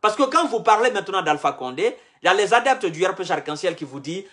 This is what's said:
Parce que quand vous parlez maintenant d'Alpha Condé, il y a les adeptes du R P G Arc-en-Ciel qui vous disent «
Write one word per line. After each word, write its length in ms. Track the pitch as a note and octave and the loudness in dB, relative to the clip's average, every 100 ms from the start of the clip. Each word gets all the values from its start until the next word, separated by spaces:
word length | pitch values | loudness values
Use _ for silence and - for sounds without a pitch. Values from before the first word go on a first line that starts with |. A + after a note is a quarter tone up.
Parce 140 | G#3+ G#3+ | 0 2
que 80 | |
quand 240 | C4+ E4 E4+ | 2 2 2
vous 140 | A3+ | 0
parlez 280 | - G#3+ B3 | 4 4 4
maintenant 320 | G#3 F#3+ F#3+ | 0 -4 -2
d'Alpha 300 | E3 D3+ D3 | 0 0 0
Condé, 440 | - B2+ B2+ G#3+ - _ _ | -4 -10 -2 -2 -4 _ _
il 40 | F3 | 0
y 20 | |
a 60 | |
les 200 | F#3+ G3+ | 2 4
adeptes 340 | A#3 B3+ C4 G3+ | 4 4 0 0
du 180 | D#3 F#3 | 0 -2
R 80 | |
P 100 | F#3 | -2
G 100 | F3 | -4
Arc-en-Ciel 420 | E3+ D3 D3+ F#3 E3 | -4 -4 -4 -4 -4
qui 100 | C#3+ | -10
vous 140 | C3+ | -12
disent « 240 | C#3 F3+ G3 | -10 -10 -12